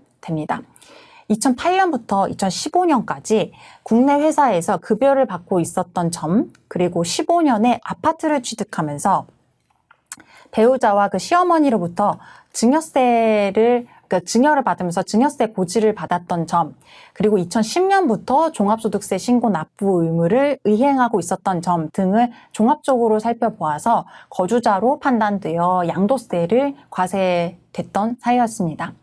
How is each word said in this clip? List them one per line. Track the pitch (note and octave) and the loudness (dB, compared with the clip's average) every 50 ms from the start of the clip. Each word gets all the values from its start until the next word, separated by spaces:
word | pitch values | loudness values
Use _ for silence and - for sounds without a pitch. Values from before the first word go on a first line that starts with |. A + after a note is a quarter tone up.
| _ _ _ _ | _ _ _ _
됩니다. | - - E3 D#3 D3+ - - - - _ _ - - - - - - - - - _ | -10 -8 -6 -6 -4 -6 -8 -8 -10 _ _ -20 -20 -20 -20 -20 -20 -20 -20 -16 _
이천팔 | - G#3+ A3 - C4+ B3 - - E4+ F#4 | -4 -4 -2 0 -2 -2 0 0 0 2
년부터 | F#4+ F#4+ F4 D4+ B3 - - G3+ G3 F#3+ | 2 2 0 -2 -6 -4 -2 0 0 0
이천십오 | - - - G3 F#3+ F3+ - - D4+ - F4+ F#4 | -2 -2 -4 -4 -4 -4 -4 -6 -2 0 0 2
년까지 | E4+ C#4+ A3+ - - D3 C#3 - - A3 G#3 E3 - - - - - - - | 2 2 0 0 -4 -8 -8 -2 0 0 0 0 -2 -8 -20 -20 -20 -20 -14
국내 | - - A3 A#3 C4 C#4+ C#4+ | -2 0 2 4 4 4 4
회사에서 | C#4+ D4+ D#4 D4+ D4+ C#4+ B3 G3 E3+ E3+ - G3 | 2 2 2 2 2 2 2 2 0 0 -2 -4
급여를 | E3 - - G#3+ G#3 C4 C#4 C#4 C4+ C4 | -4 -2 -2 0 2 2 2 4 2 2
받고 | - F#3 F3 - - F#3+ F3+ | 0 -2 -10 -6 -2 -2 -2
있었던 | E3 E3+ - F#3 F3 - - F#3 E3+ E3+ | -2 -2 -4 -6 -6 -4 -4 -4 -2 -2
점, | E3+ - - D#3 F3+ A#3+ F4 - - _ _ | -4 -4 -4 0 0 0 0 -2 -8 _ _
그리고 | - - F3 F3+ F3 F3 E3+ E3+ | -10 -4 -2 -2 -2 0 -2 -4
십오 | E3+ - - D#4 - E4+ F4 | -2 -4 -4 0 0 2 2
년에 | D#4+ C#4+ A#3 G#3 A3 B3 A#3 - - | 4 2 2 2 2 2 0 0 -4
아파트를 | - - - - D#4 D#4+ D#4+ E4 D#4 D4+ C#4 B3 | -12 -10 -2 -2 -2 -2 -2 -2 -2 -2 -2 -4
취득하면서 | - A3 - G3 - - - D#3+ D3 D3 C#3+ - G3+ F#3 F3 F3 - _ _ _ _ _ _ _ _ _ _ _ _ _ _ _ - - - - _ - - - _ | -6 -8 -8 -10 -8 -6 -6 -6 -6 -6 -4 0 0 0 0 -2 -6 _ _ _ _ _ _ _ _ _ _ _ _ _ _ _ -20 -20 -20 -20 _ -20 -20 -18 _
배우자와 | - A3+ A3 B3 C4 - B3 G#3+ G3+ G3+ G3+ | 0 2 4 4 4 2 2 2 2 2 2
그 | G3+ G3 | 0 -2
시어머니로부터 | F#3 - - E4+ F4 F4+ F4+ E4 D#4+ D4 C#4 A3+ G3 F3 E3+ F3 - G#3 G3 - - - - - - _ _ - | -4 -2 0 2 2 2 2 2 2 2 2 0 0 -2 -4 -4 -2 -2 -2 -2 -4 -10 -20 -20 -20 _ _ -6
증여세를, | - A3 A#3+ C#4+ D#4 D#4 - - C#4 B3+ A#3+ A#3 A3+ A3+ A3 G#3+ G#3 G3+ G3 G3 G#3+ A3+ A#3+ B3 A#3+ A#3+ - - - _ | 0 2 2 2 2 -2 0 0 2 2 4 4 2 2 2 2 2 0 0 2 2 2 2 2 0 -2 -6 -20 -18 _
그러니까 | - F#3+ F3+ | -4 -4 -4
증여를 | F3 - - A#3 C4+ D4+ D4+ C#4 - | -2 0 0 2 4 4 2 2 0
받으면서 | - A#3 - F#3 F3 E3+ F#3+ | 0 -2 -2 -4 -4 -4 -4
증여세 | F3+ - - A3 C4+ D4 D4 - A#3 | -4 0 0 2 2 2 0 -2 -4
고지를 | A3 - F#3+ F#3 E3+ - A3 G#3+ G#3+ G#3 | -4 -2 -4 -4 -2 0 0 0 0 0
받았던 | - D#3+ - F3 F3 F3 - F3+ E3+ E3 | -2 -4 -4 -4 -4 -2 -4 -4 -4 -4
점, | - F#3 E3+ D#3 C#3+ - _ _ _ - - - - _ | -2 0 -2 -2 -2 -8 _ _ _ -20 -20 -20 -18 _
그리고 | - F3+ G#3+ G#3+ F3+ | -2 0 2 2 2
이천십 | E3+ F3 - A3+ A3 A3 - F4 F#4 | 0 0 0 -2 -2 0 0 0 2
년부터 | F#4+ G4 G4 F4+ B3+ G#3 E3+ - - B3+ - - - | 2 2 2 2 2 0 -2 -2 0 0 0 0 0
종합소득세 | - - G3+ G3+ A3 A3 - G#3 - G3+ - - G3+ | 0 0 0 0 0 -2 -2 -4 -4 -4 -4 -4 -6
신고 | F3+ - - B3 B3 B3 A3+ | -4 0 0 0 2 2 0
납부 | F#3 D#3 D#3+ _ _ - G3+ G3 F#3 F3 E3 | -2 -2 -6 _ _ -4 0 0 2 2 2
의무를 | E3 E3 E3 E3+ E3+ G#3+ C4 C#4 D4 C4 - - | 0 0 0 0 2 2 2 2 0 -2 -2 0
이행하고 | G#3 G#3+ G#3 C4+ C#4+ C#4 C4 B3 A3+ A3 F#3 | 0 2 2 2 2 2 2 0 0 0 -2
있었던 | F3 - F#3+ - - G3+ F#3 E3 E3+ | -2 -2 -6 -4 -2 -4 -4 -2 -2
점 | F#3 F3 E3+ D#3 D#3 | -2 -2 -2 -2 -4
등을 | - - F#3+ F#3 G3+ A#3 B3 A#3+ A#3 - - _ | -4 -2 0 0 2 2 0 0 -4 -12 -20 _
종합적으로 | - - G#3+ A3+ - - - C#4+ C4 A#3 A#3 A3 G#3+ | -2 0 2 2 2 0 0 0 0 2 2 2 2
살펴보아서 | G#3+ G#3+ A#3 A#3 A#3 A#3+ G#3+ - - E3 D#3 D3 D3+ - A3+ A#3 F3+ - - - - - _ | 0 0 -4 -4 -2 -4 -4 -4 -4 -6 -6 -4 -4 -2 0 0 0 -2 -6 -18 -20 -20 _
거주자로 | - - F3+ F3+ A3+ B3 A#3+ A#3 G3+ F#3 G#3+ B3+ D4 D4+ | -4 -4 -2 0 0 0 2 2 0 2 2 0 0 0
판단되어 | - C#4+ B3 A3 A3 G#3 G3+ G3 - D#3+ E3 E3+ E3+ F3+ F#3 F3+ F3 | 0 0 0 2 0 0 -2 -4 -4 -4 -2 0 0 0 2 0 0
양도세를 | E3 - F3 G3 G3+ C4+ B3 - - F3+ F3 E3+ E3+ A3 B3+ C#4+ C#4+ C#4 - - - | -2 0 0 0 0 0 -2 -2 -4 -2 -2 0 2 2 2 0 0 -4 -8 -18 -12
과세됐던 | - F#3 F#3 F#3 G3 G3 F#3+ F3+ F3+ F3 E3+ D3 - - _ _ - - F3 - - G3 G#3 A#3 B3 - | -4 -4 -4 -2 -2 -2 0 0 0 0 -2 -4 -6 -12 _ _ -12 -12 -10 -4 -4 -2 -2 -2 -4 -4
사유였습니다. | - A#3+ B3 B3 A#3+ A3+ A3+ - F#3+ A3+ G3 - E3 A#3 - _ | -2 0 2 2 0 -2 -2 -4 -4 -4 -4 -6 -10 -10 -12 _